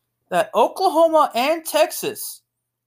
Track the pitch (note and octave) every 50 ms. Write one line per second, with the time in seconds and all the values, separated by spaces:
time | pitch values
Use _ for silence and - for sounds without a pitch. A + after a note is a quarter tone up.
0 | _ _ _ _ _ - F#3 F3 - - - G3 B3+ E4 - - F#4 F#4+ C#4+ D#4+
1 | E4 E4 D#4+ D#4 C#4+ - - A3+ B3 C#4+ E4 E4 D#4+ - - D4 D#4+ D#4+ - -
2 | - C#3+ G#2+ - - - - - _ _ _ _ _ _ _ _ _